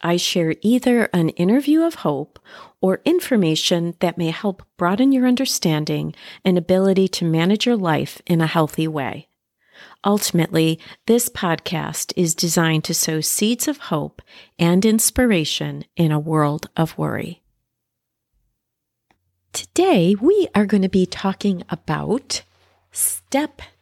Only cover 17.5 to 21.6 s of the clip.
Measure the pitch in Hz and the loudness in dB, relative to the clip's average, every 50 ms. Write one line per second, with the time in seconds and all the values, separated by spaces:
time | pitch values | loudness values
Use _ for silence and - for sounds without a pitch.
17.5 | _ _ _ _ _ _ _ _ _ _ _ _ _ _ _ _ _ _ _ _ | _ _ _ _ _ _ _ _ _ _ _ _ _ _ _ _ _ _ _ _
18.5 | _ _ _ _ _ _ _ _ _ _ _ _ _ _ _ _ _ _ _ _ | _ _ _ _ _ _ _ _ _ _ _ _ _ _ _ _ _ _ _ _
19.5 | - - - - - - 359 392 311 190 165 180 208 196 233 339 415 415 330 - | -14 -14 -12 -4 0 0 2 4 4 4 4 4 2 4 2 2 4 4 2 0
20.5 | - 202 208 190 214 196 190 190 - 185 180 - - - - 190 185 - - 202 | 0 0 2 2 2 2 2 2 2 2 0 0 -2 -4 -4 -4 -4 -2 -2 -2
21.5 | 185 175 | -2 -4